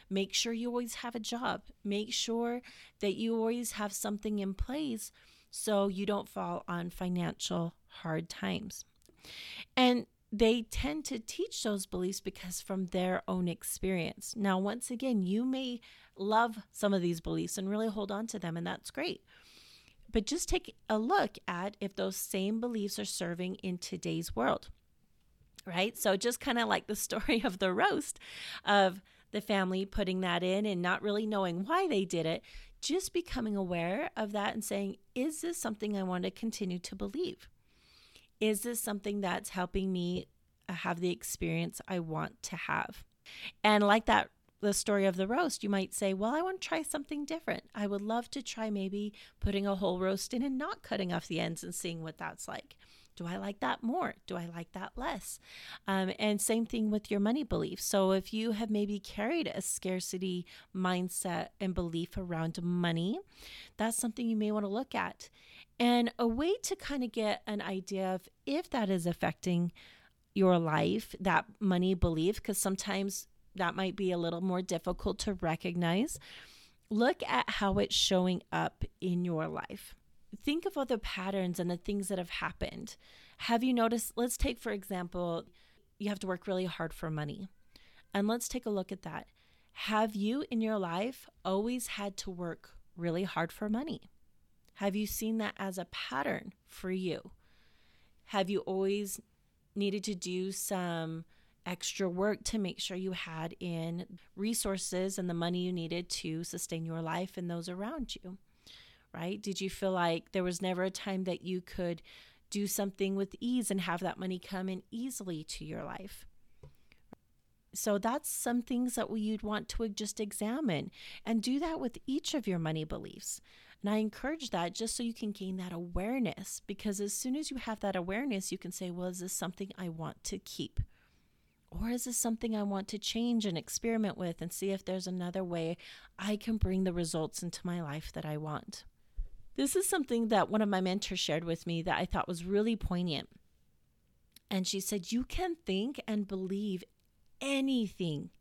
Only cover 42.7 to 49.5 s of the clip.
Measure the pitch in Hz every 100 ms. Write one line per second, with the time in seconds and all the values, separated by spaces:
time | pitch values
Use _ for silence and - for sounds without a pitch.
42.7 | 151 - - - _ - - - - 214
43.7 | 208 208 220 220 208 - _ _ _ 208
44.7 | 196 - 202 196 180 190 262 330 - 202
45.7 | 196 190 - 196 190 220 302 370 381 -
46.7 | 320 311 302 285 294 285 320 - - -
47.7 | - 208 202 208 226 233 285 - - 220
48.7 | 202 190 202 208 - - - 202